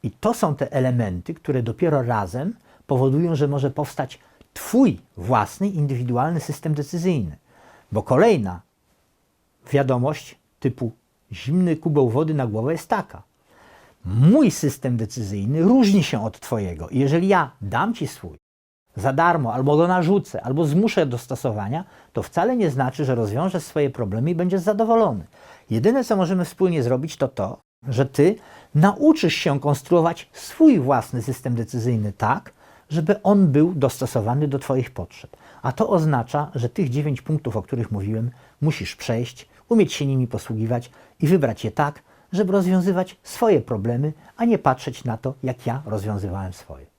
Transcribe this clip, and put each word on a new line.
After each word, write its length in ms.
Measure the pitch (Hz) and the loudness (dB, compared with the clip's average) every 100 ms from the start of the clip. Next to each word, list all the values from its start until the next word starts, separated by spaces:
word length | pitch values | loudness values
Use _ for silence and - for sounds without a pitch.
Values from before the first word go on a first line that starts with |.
I 80 | - | -8
to 220 | - 214 | -2 -2
są 220 | 240 170 143 | 0 -2 0
te 160 | 135 | -2
elementy, 600 | 139 127 123 107 90 - | 0 0 0 -2 -4 -8
które 300 | 165 - 131 | -10 -4 -2
dopiero 400 | 117 113 170 147 | -2 -2 0 0
razem 520 | 120 113 95 117 170 - _ _ - | 0 -2 -2 -6 -6 -8 _ _ -2
powodują, 480 | 127 135 139 170 151 | 2 2 2 0 0
że 120 | 143 | 0
może 240 | 143 135 | 0 -2
powstać 480 | 139 147 - 131 - _ _ _ | -2 -6 -6 -8 -10 _ _ _
twój 460 | - - 240 254 95 _ - | -16 -2 4 4 2 _ -10
własny, 500 | 92 123 98 - 208 | 0 0 0 -4 -4
indywidualny 720 | 180 143 127 123 120 151 170 | -2 -2 -2 -2 0 0 -2
system 340 | - 147 160 | -6 -6 -4
decyzyjny. 640 | 147 143 175 180 156 87 71 _ _ _ - _ | -4 -4 -2 0 0 -4 -10 _ _ _ -20 _
Bo 120 | 101 | -6
kolejna 580 | - 131 226 165 98 90 _ _ _ _ _ _ _ _ _ _ - | 0 4 4 4 -2 -8 _ _ _ _ _ _ _ _ _ _ -2
wiadomość 680 | 139 131 127 131 151 - - _ _ | 0 2 0 -2 -4 -14 -20 _ _
typu 320 | 135 - 117 - _ _ _ | -6 -4 -8 -8 _ _ _
zimny 440 | 113 131 175 180 156 | -12 -2 0 0 0
kubeł 340 | 165 147 127 | 0 2 2
wody 240 | 120 156 | 2 -2
na 140 | 151 123 | -2 -2
głowę 240 | 107 123 | -2 -2
jest 160 | 165 - | -4 -2
taka. 360 | 214 - - - _ _ _ - - _ _ 90 | -4 -4 -18 -20 _ _ _ -20 -20 _ _ -4
Mój 460 | 107 147 269 240 | 4 6 6 4
system 460 | - 151 - 131 120 | 2 -4 -2 -4 -4
decyzyjny 640 | 110 - 101 101 101 151 | -4 -6 -8 -4 -2 2
różni 420 | 180 262 208 196 | 4 6 6 4
się 220 | 147 117 110 | 2 -2 -6
od 140 | - | -8
twojego. 500 | - 113 95 80 82 | -6 -4 -4 -8 -4
I 100 | 131 | 0
jeżeli 280 | 139 165 190 | 2 2 2
ja 240 | 190 139 _ | 2 0 _
dam 320 | 101 113 202 | -4 -2 -2
ci 140 | 233 139 | -4 -8
swój 300 | - 90 - _ _ _ _ _ - | -8 -16 -18 _ _ _ _ _ -4
za 180 | 127 | -2
darmo, 400 | 135 170 170 120 | 2 2 2 0
albo 240 | 120 135 151 | -2 2 4
go 100 | 175 | 4
narzucę, 540 | 180 165 196 - - | 2 2 2 0 -8
albo 240 | - 139 156 | -4 0 2
zmuszę 400 | 156 220 - 147 | 2 2 0 -2
do 120 | 120 | -4
stosowania, 680 | - 127 131 104 101 147 190 - _ | -8 -6 -4 -4 -4 -6 -8 -18 _
to 100 | - | -8
wcale 320 | - - 208 247 | -4 -2 0 0
nie 160 | 185 | 0
znaczy, 340 | 131 131 139 135 | 0 -4 -2 -2
że 100 | 123 | 0
rozwiążesz 480 | 107 113 180 185 | -2 -2 -2 -4
swoje 260 | - 156 143 | -6 -2 -2
problemy 420 | 127 104 107 147 | -2 -4 -2 -2
i 40 | 170 | -2
będziesz 260 | 180 190 | 0 0
zadowolony. 640 | 175 208 226 226 202 107 80 _ - - _ | 0 0 2 2 2 -2 -10 _ -20 -20 _
Jedyne, 340 | 110 165 262 | 0 2 2
co 120 | 240 208 | 0 0
możemy 300 | 175 185 165 | 2 0 -2
wspólnie 380 | - 185 160 | 0 0 2
zrobić, 340 | 120 127 156 - | 0 -2 -4 -4
to 100 | 135 | -4
to, 340 | - 98 120 _ _ 127 | -4 -8 -8 _ _ -4
że 180 | 120 131 | 0 0
ty 300 | - 160 226 - - - 147 | 4 2 2 -10 -20 -2 4
nauczysz 580 | 190 - 302 311 170 | 4 6 4 4 2
się 260 | - 165 139 | 0 0 0
konstruować 680 | 143 143 - 175 165 170 - | 0 -2 2 4 4 -2 -14
swój 460 | - - - 320 214 | -18 -18 6 6 6
własny 420 | 127 127 - 120 | 4 0 0 -6
system 340 | 135 123 135 117 | -4 -6 -2 -4
decyzyjny 580 | 110 120 117 117 104 | -2 -2 0 0 -2
tak, 400 | 101 110 143 - _ _ - _ | -2 -2 -2 -6 _ _ -20 _
żeby 320 | 156 160 202 | -2 0 2
on 260 | 190 208 180 | 4 6 6
był 260 | 139 165 | 6 4
dostosowany 720 | 175 131 - 127 - 107 135 151 | 2 0 0 -4 -2 0 0 -2
do 120 | 135 | -4
twoich 320 | - 131 120 | -2 -2 -2
potrzeb. 460 | - 90 - - - - - | -10 -14 -16 -20 -20 -20 -6
A 100 | 127 | -6
to 180 | - 220 | -2 2
oznacza, 640 | 190 156 135 117 147 147 135 | 2 2 0 0 -4 -4 -4
że 140 | 120 | -6
tych 200 | - 151 | -2 -2
dziewięć 320 | 127 147 131 | -2 -2 -4
punktów, 360 | - 156 123 104 | -4 -4 -4 -6
o 40 | |
których 300 | - 120 113 | -6 -6 -4
mówiłem, 400 | 104 98 110 117 - _ _ | -4 -4 -4 -6 -10 _ _
musisz 340 | 151 - - - | -4 -4 -8 -10
przejść, 540 | - 117 120 - - _ _ | -4 -4 -4 -12 -20 _ _
umieć 240 | 233 175 | 2 2
się 120 | - 143 | 0 0
nimi 220 | 131 123 | 0 0
posługiwać 640 | 107 - 110 113 120 120 - - _ | -4 -6 -4 -2 -4 -6 -20 -20 _
i 80 | 143 | 2
wybrać 360 | 180 131 110 | 4 2 -2
je 80 | 110 | -6
tak, 320 | - 147 147 _ _ _ | -2 -4 -4 _ _ _
żeby 180 | 180 196 | -2 0
rozwiązywać 640 | 196 180 185 180 185 185 - | 2 2 2 2 -2 -4 -10
swoje 380 | - - 226 156 | -18 -2 2 2
problemy, 520 | - 113 110 120 147 151 - - | 2 -4 -2 -2 -2 -6 -20 -2
a 80 | 233 | 0
nie 120 | 220 | 2
patrzeć 460 | 143 131 - 120 | 2 0 -4 -8
na 140 | 127 110 | -6 -6
to, 160 | 131 - | -6 -6
jak 240 | 127 123 123 | -6 -4 -6
ja 140 | 127 151 | -6 -6
rozwiązywałem 680 | 107 104 101 95 92 95 | -6 -4 -4 -6 -6 -8
swoje. 320 | - - 69 71 | -12 -18 -20 -20